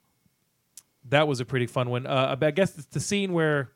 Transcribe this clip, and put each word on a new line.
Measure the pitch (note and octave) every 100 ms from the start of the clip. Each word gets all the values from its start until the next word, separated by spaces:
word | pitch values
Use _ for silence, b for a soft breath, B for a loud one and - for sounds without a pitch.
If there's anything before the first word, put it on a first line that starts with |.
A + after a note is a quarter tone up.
| _ _ _ _ _ _ _ - - _ B2
that | C#3 D3+
was | B2+
a | A#2+
pretty | C3 A#2
fun | C3+ B2
one. | B2 C3
Uh, | C3+ C3+ C3
I | D#3
guess | D3+ F#3 E3
it's | -
the | D#3
scene | - G3+ G3
where | E3+ D#3+ D3 C3